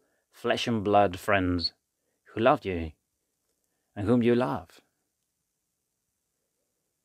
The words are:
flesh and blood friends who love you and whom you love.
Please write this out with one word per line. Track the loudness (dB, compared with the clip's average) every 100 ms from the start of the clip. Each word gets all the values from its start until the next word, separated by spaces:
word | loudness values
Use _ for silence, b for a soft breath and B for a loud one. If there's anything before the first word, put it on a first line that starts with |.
| _ _ _
flesh | -10 -6 -4 -2
and | -2
blood | 2 4 4 0
friends | -2 0 0 -2 -4 -10 _ _ _ _ _
who | 0
love | 2 2
you | -2 -6 -8 -12 _ _ _ _ _ _ _ _ _
and | -8 0
whom | 2
you | 2
love. | 2 0 -6 -10 -20 _ _ _ _ _ _ _ _ _ _ _ _ _ _ _ _ _ _ _ _ _ _